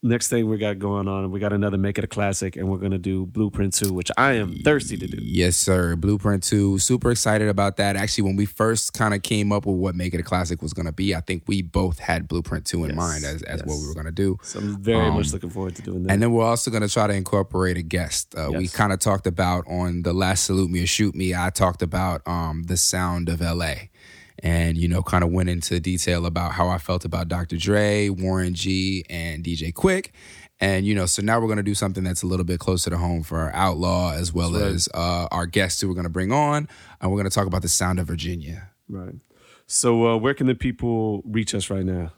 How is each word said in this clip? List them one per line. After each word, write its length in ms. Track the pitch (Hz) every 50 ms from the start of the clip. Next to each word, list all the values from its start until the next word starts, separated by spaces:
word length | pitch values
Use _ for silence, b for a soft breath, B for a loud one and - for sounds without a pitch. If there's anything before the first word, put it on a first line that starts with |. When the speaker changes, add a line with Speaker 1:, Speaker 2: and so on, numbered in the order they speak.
| -
Speaker 1:
next 240 | 123 117 120 - -
thing 200 | - 120 113 107
we 80 | 107
got 220 | 104 107 104 104 95
going 300 | 98 101 101 101 98 98
on, 220 | 98 98 95 95 92
we 80 | 101
got 120 | 104 101 101
another 240 | 101 101 101 98
Make 220 | 98 95 101 98 101
It 60 | 98
a 20 |
Classic, 480 | 92 - - 101 101 98 - - 95 87
and 120 | - 92 95
we're 80 | 95 90
gonna 180 | 98 98 95
do 300 | 92 87 98 95 92 95
Blueprint 480 | 90 - 107 107 104 101 - 101 98 92
two, 180 | - 104 98 92
which 160 | 90 90 - -
I 180 | - 123 139 131
am 200 | 113 104 95 - - -
thirsty 340 | 147 151 139 110 - -
to 100 | 90 90 90
do. 100 | - -
Speaker 2:
Yes, 360 | - 55 73 90 90 90 87
sir. 400 | - - - 95 92 87 85 85
Blueprint 480 | 85 80 98 104 101 98 104 101 95 90
two. 340 | - - 104 101 98 98 95
Super 320 | - - 127 123 - 120
excited 380 | 123 110 - 110 107 107 107 107
about 280 | 101 95 98 101 98 -
that. 180 | 101 101 98
Actually, 280 | 98 98 107 - - 101
when 120 | 98 95
we 100 | 98 104
first 460 | 101 - - 110 110 113 110 - - -
kinda 260 | - 117 107 104 101
came 320 | 95 - 113 104 104 101 104
up 140 | 104 -
with 100 | 101 98
what 180 | 90 92 95 87
Make 180 | 87 90 90 87
It 60 | 85
a 20 | 85
Classic 400 | - - 90 90 82 87 80 -
was 100 | 78 -
gonna 200 | - 87 82 76
be, 200 | - 95 98 92
I 60 | 82
think 220 | 82 - 92 85 - -
we 120 | 104 98
both 380 | 90 82 - 95 92 92 85 -
had 300 | - - 82 85 82 78
Blueprint 380 | - 87 82 - - 78 -
two 180 | - - 85 82
in 60 | 76
Speaker 1:
Yes, 60 | 71
Speaker 2:
mind 280 | 80 85 82 78 76 76
as, 180 | 73 76 80 80
as 180 | - - 78 73
what 100 | 69 76
we 40 | 73
Speaker 1:
yes. 80 | 76 73
Speaker 2:
were 60 | 78
gonna 180 | 80 78 82 82
do. 260 | 85 98 98 92 95 -
Speaker 1:
So 180 | - - 98
I'm 200 | 101 104 101 98
very 300 | 98 110 113 113 110 -
much 160 | - 78 80
Speaker 2:
Um, 60 | 73 73
Speaker 1:
looking 180 | 98 - 87
forward 240 | 85 98 95 92 87
to 60 | - -
doing 220 | - 92 92 90
that. 80 | 95 95
Speaker 2:
and 100 | 101 113
then 80 | 117 117
we're 120 | 117 113
also 240 | 113 117 113 - -
gonna 180 | 113 113 104 101
try 200 | - 120 107 104
to 60 | 101
incorporate 640 | 98 95 - - 101 95 - - 92 92 92 90
a 60 | 87 85
guest. 500 | 80 - 87 85 - - - - _ -
Uh, 140 | 82 80 71 71
we 80 | 82 92
Speaker 1:
Yes. 140 | 92 -
Speaker 2:
kinda 200 | - 110 104 95
talked 300 | 92 - 110 98 98 -
about 380 | 95 85 87 92 90 90 90 90
on 360 | - 87 90 90 87 87 90 87
the 100 | 87 85
last 320 | 92 95 92 92 92 -
Salute 260 | - 95 92 98 85
Me 140 | 87 90 87
or 20 |
Shoot 300 | 87 - - 107 101 -
Me, 180 | - 92 92 90
I 160 | 87 90 92
talked 320 | - - 113 92 90 - -
about, 400 | 87 80 92 92 92 87 76 - -
um, 340 | 87 87 82 80 78 80 82
the 140 | 85 92
sound 520 | 90 - - - 92 90 90 87 87 87 85
of 140 | 85 80 87
L 180 | 82 82 85 85
A. 260 | 80 73 - - - B B B B B B B B B B -
and, 340 | - 85 82 82 82 82
you 120 | 82 85 85
know, 140 | 85 90 92
kinda 240 | - - 90 87
went 220 | 85 85 92 90 90
into 300 | 87 87 85 - 87 87
detail 460 | 80 92 90 87 - - 87 85 85
about 260 | 87 82 87 87 85 -
how 160 | 87 87 90
I 100 | 92 87
felt 260 | - - 92 90 -
about 240 | - 85 87 87 85
Doctor 280 | 90 87 90 82 -
Dre, 520 | 85 85 98 104 104 104 104 104 104 104 101
Warren 460 | 98 92 92 92 92 92 92 90 90
G, 500 | 85 - 98 95 95 92 95 95 92 85 -
and 320 | 78 87 82 85 80 82 85
D 120 | 85 85
J 160 | 80 76 82 82
Quick. 400 | - - - 95 92 - - B B B B B B B B B _ -
And, 220 | - - 95 98
you 80 | 101 107
know, 120 | 98 92
so 160 | 87 - - 101
now 180 | 107 113 117
we're 80 | 113 110
gonna 140 | 107 104 101
do 120 | 101 101
something 300 | 98 - 98 92 95 92
that's 180 | 92 90 82 -
a 40 |
little 180 | 90 92 92 90
bit 160 | 85 90 85
closer 300 | - - 92 90 - -
to 80 | 82 85
home 240 | 87 87 87 85 80
for 160 | 73 80 82
our 140 | 80 76 -
Outlaw, 580 | - 95 95 85 80 87 90 87 90 90 87 76
as 200 | 76 87 87 82
well 180 | 87 87 85
Speaker 1:
That's 120 | 85 104 104
right. 100 | 98 80
Speaker 2:
as, 140 | 82 - - -
uh, 340 | - 85 87 87 87 87 -
our 160 | - 87 85
guests 340 | 85 87 104 98 92 - -
who 80 | - 98
we're 60 | 90
gonna 140 | 90 87 85
bring 220 | 80 90 92 98 120
on. 360 | 143 151 147 147 147 151 151 B B B B B B
And 100 | - 95
we're 60 | 95
gonna 140 | 101 98 98
talk 160 | - - 101
about 160 | 98 90 95 85
the 60 | 87
sound 300 | - - 95 90 92 90
of 80 | 90
Virginia. 600 | 76 85 82 73 85 90 85 76 69 85 95 92 - _ _ _ _
Speaker 1:
Right. 260 | 104 95 90 90 - - _ b b b b b b b b
So, 400 | b - - - 123 117 117 117 117
uh, 80 | 113
where 180 | 113 110 131 139
can 120 | - 139 127
the 60 | 127
people 680 | - - 131 123 - - 120 117 113 110 110 104 101 -
reach 300 | - 107 113 110 101 -
us 160 | 104 95 -
right 140 | 98 98 95
now? 260 | 92 92 90 87 85 -